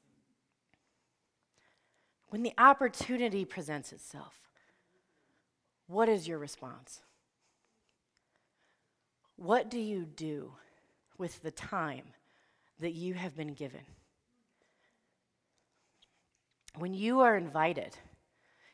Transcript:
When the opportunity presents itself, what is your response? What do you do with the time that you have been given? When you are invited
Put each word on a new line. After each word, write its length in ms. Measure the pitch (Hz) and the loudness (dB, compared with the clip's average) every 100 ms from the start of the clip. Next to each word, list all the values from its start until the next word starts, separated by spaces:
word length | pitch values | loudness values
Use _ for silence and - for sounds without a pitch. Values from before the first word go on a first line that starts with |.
| _ _ _ _ _ _ _ _ _ _ _ _ _ _ _ _ _ _ _ _ _ _ - | _ _ _ _ _ _ _ _ _ _ _ _ _ _ _ _ _ _ _ _ _ _ -10
When 160 | 214 | -4
the 100 | 240 - | -2 8
opportunity 880 | 254 277 254 - - 247 240 196 | 8 8 4 -2 -4 0 0 0
presents 480 | 185 - 151 147 135 | -4 -6 -6 -6 -8
itself, 560 | 139 - 143 147 - - _ _ _ _ _ _ _ _ _ _ _ _ _ - | -16 -18 -18 -18 -20 -20 _ _ _ _ _ _ _ _ _ _ _ _ _ -4
what 200 | 185 226 | 2 4
is 200 | 208 160 | 4 0
your 100 | 160 | -8
response? 640 | 143 - 127 123 131 - - _ _ _ _ _ _ _ _ _ _ _ _ _ _ _ _ _ _ _ _ _ _ | -8 -12 -14 -16 -18 -20 -20 _ _ _ _ _ _ _ _ _ _ _ _ _ _ _ _ _ _ _ _ _ _
What 340 | - 175 240 220 | -8 0 2 2
do 120 | 240 | -4
you 240 | 214 202 | -4 -4
do 520 | 165 151 156 147 131 135 - _ _ _ _ - | -6 -8 -8 -8 -10 -18 -20 _ _ _ _ -10
with 240 | 175 - | -8 -8
the 80 | 160 | -12
time 640 | - - 196 160 131 - - _ _ _ _ _ - | -12 -6 -4 -4 -6 -14 -20 _ _ _ _ _ -10
that 140 | 170 | -8
you 220 | 165 180 | -6 -6
have 200 | 180 180 | -6 -8
been 200 | 147 151 | -8 -10
given? 320 | 143 139 139 - - _ _ _ _ _ _ _ _ _ _ _ _ _ _ _ _ _ _ _ _ _ _ _ _ _ _ - 151 | -8 -10 -12 -20 -20 _ _ _ _ _ _ _ _ _ _ _ _ _ _ _ _ _ _ _ _ _ _ _ _ _ _ -18 -8
When 180 | 175 | -6
you 260 | 190 220 254 | -2 2 6
are 160 | 247 208 | 8 6
invited 600 | 170 156 160 165 - - - _ _ _ _ _ - | 2 2 2 0 -6 -12 -20 _ _ _ _ _ -20